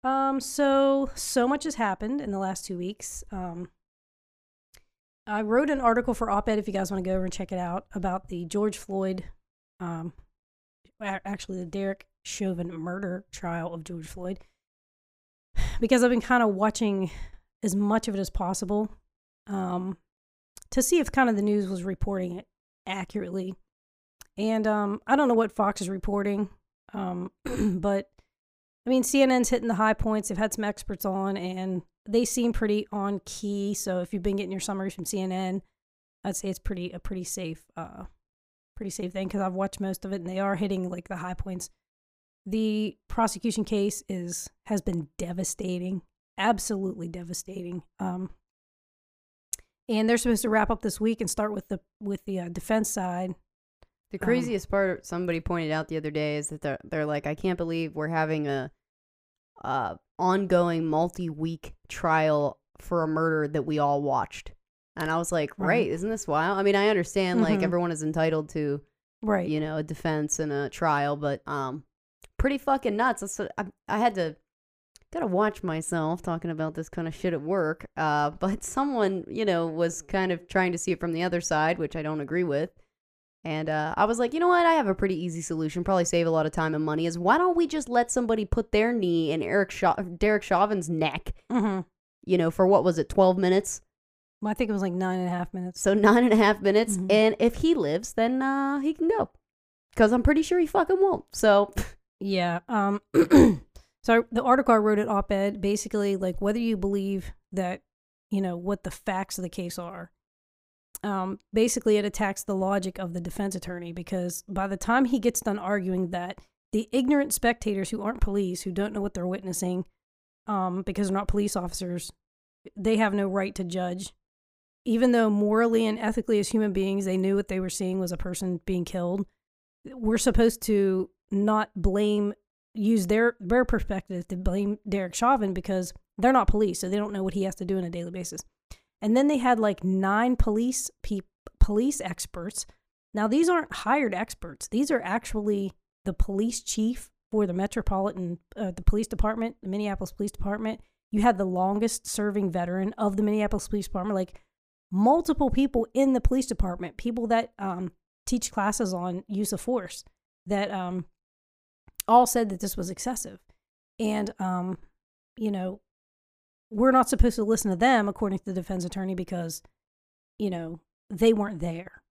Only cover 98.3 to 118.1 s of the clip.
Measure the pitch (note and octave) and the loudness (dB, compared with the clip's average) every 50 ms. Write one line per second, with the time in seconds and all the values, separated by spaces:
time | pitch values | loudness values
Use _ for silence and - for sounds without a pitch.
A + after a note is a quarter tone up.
98.3 | B3+ C4 C4+ C4+ C4+ C#4 C#4 C#4 C#4 C#4+ C4+ D#4 D#4 - D#4+ E4 A4+ A4+ - - | 2 0 0 0 0 0 0 0 -2 0 -2 -2 -2 0 0 0 2 0 -2 -4
99.3 | _ _ _ _ _ _ _ _ _ _ _ _ _ - A3 G#3 A#3+ B3 A#3 C#4 | _ _ _ _ _ _ _ _ _ _ _ _ _ 4 4 6 6 4 4 4
100.3 | D4+ D#4 D#4 - F4+ F4+ E4+ D4+ - - D#4 - F#4+ F#4 G4 G4 F4 - - _ | 4 4 2 2 2 2 2 2 2 0 2 4 4 4 4 2 2 -2 -6 _
101.3 | - - - G#3+ G3+ G3+ G3+ G3+ - - - - - _ _ _ _ _ F#3+ G3 | -4 4 6 8 8 8 6 4 -2 -4 -4 -4 -8 _ _ _ _ _ -4 -2
102.3 | F#3+ F#3 F3 F3 E3+ F3+ _ - A#3+ G#3+ G3 G3+ G3+ G#3 _ _ - - E4 - | 0 0 0 0 -2 -4 _ -2 0 0 2 2 0 -2 _ _ 4 4 6 10
103.3 | D#4+ C#4+ - A#3+ F3+ - - _ _ - _ _ _ _ - - A3+ A#3 A#3 _ | 10 10 10 10 6 0 -6 _ _ -20 _ _ _ _ 2 4 4 4 4 _
104.3 | A#3 A3+ B3+ B3+ B3+ C4 B3+ - A#3 A3 G#3 G#3+ G#3+ G#3 G#3+ A3+ G#3+ G3 G3+ - | -4 -2 4 4 4 4 6 6 4 6 6 4 2 2 2 0 0 0 0 0
105.3 | G3+ F#3+ G3 G3+ G#3 G#3 F#3 G3+ G#3 G#3 - - - G#3 G3+ G3+ G3 F#3 F#3+ F#3 | 0 0 0 0 -2 -2 -2 0 0 0 -4 -4 -2 -2 0 0 0 0 -2 -2
106.3 | F3 - G3 G3+ G#3+ A#3+ A#3 A3+ A3 F#3+ F#3+ G3 G3+ G3+ G3 G3 G3 F#3+ - - | -2 0 -2 0 0 0 0 0 0 0 0 -2 0 -2 -2 -2 -4 -4 -6 -8
107.3 | - _ _ _ - F#3+ F#3 F3+ F3+ - _ _ _ _ _ _ _ _ _ _ | -14 _ _ _ -6 -4 -4 -4 -6 -8 _ _ _ _ _ _ _ _ _ _
108.3 | G#3 G3 G3 F3+ F3 F3 F3 F#3+ G3+ F#3+ - F3+ - - _ - F#3+ F#3+ G3 - | -2 -2 0 -2 -4 -4 -4 -4 -4 -4 -4 -10 -10 -6 _ -4 -4 -4 -4 -6
109.3 | - - F3+ E3+ - - F3 F3 - - F3 E3+ F#3+ F3 E3+ E3+ _ _ _ _ | -6 -8 -8 -8 -6 -8 -8 -8 -8 -10 -10 -10 -12 -14 -16 -16 _ _ _ _
110.3 | _ _ _ _ _ _ _ _ _ _ _ _ _ - - G#3+ G3 F#3+ F#3 F#3+ | _ _ _ _ _ _ _ _ _ _ _ _ _ -8 -6 -4 -2 -2 -2 -4
111.3 | G3 - _ _ - A3 A3+ A#3+ - A#3+ - A3 G#3+ G#3 G3+ G#3 - - A3 G3 | -6 -10 _ _ 2 2 2 2 2 0 2 4 4 4 2 -2 -2 -2 -2 -2
112.3 | G3 - - - G3+ F#3+ F#3+ F#3+ G3+ G3+ F#3 F#3+ F3+ - F#3+ F3 E3+ F3+ E3+ F3 | -2 -4 -6 -4 -2 0 0 0 0 0 -2 -4 -8 -8 -8 -6 -6 -6 -8 -8
113.3 | - - G3+ G3 F#3+ F#3 - F#3 F3+ F3 F3 E3+ E3+ F3+ E3 - G3 F#3 F3+ F3+ | -6 -4 -4 -4 -4 -6 -8 -8 -10 -8 -10 -10 -10 -10 -8 -4 -4 -4 -2 -4
114.3 | F3 - - - F#3+ F#3+ F#3+ G3 G3 F#3+ - - A#3 C4 C4+ A#3 B3+ A#3+ G3 A#3+ | -6 -8 -10 -6 -4 -4 -2 -4 -4 -4 0 2 4 4 4 4 2 2 0 0
115.3 | A#3 - - A3 G3+ G#3 F3 F#3 G#3 G3+ F3+ F#3 F#3 F#3 F#3 E3+ F#3 F3 F3+ F3+ | 0 0 -2 -2 -4 -2 -2 -2 -2 -2 0 -2 -2 -2 -2 -2 -4 -6 -6 -8
116.3 | G3 - - _ _ _ _ _ - G#3+ A3 - - C4+ B3+ B3+ D4 C#4+ C#4 - | -12 -16 -20 _ _ _ _ _ -2 -2 -2 0 0 0 4 4 4 4 2 0
117.3 | - - - A#3 A#3 A#3 - A3 G3+ G3 F#3+ - - G#3+ G3+ G#3 | -2 0 2 0 0 0 -2 -2 -2 -2 -2 -4 -4 -4 -4 -6